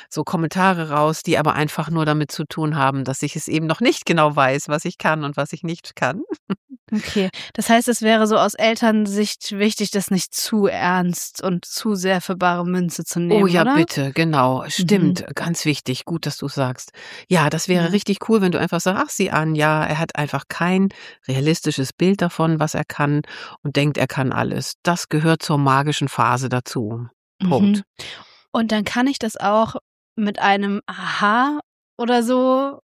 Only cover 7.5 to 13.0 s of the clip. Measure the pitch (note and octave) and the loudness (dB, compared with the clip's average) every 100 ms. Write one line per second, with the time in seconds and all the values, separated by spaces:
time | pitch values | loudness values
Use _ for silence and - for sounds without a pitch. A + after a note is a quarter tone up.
7.5 | - G#3+ A#3 B3 A#3 A3 A3 G#3+ G#3 G3 | -6 2 4 4 0 2 4 4 4 2
8.5 | - A3 A3+ A#3 G#3+ G#3 G3+ G#3 - - | 2 0 2 2 2 2 0 -2 -4 -8
9.5 | G3+ G#3+ - G3+ G3+ - F#3+ - - - | 0 0 0 -2 -2 0 -2 -2 -6 -2
10.5 | G#3+ G3 - F3+ F3+ F3+ E3+ - - F#3+ | 2 2 2 0 2 0 -2 -8 -6 -2
11.5 | F3 - - A3 G3 F#3 F#3 - F#3 F3+ | -2 -4 -6 -2 0 0 0 -2 -2 0
12.5 | F3 F3 F3+ F3 - | 0 0 0 -2 -4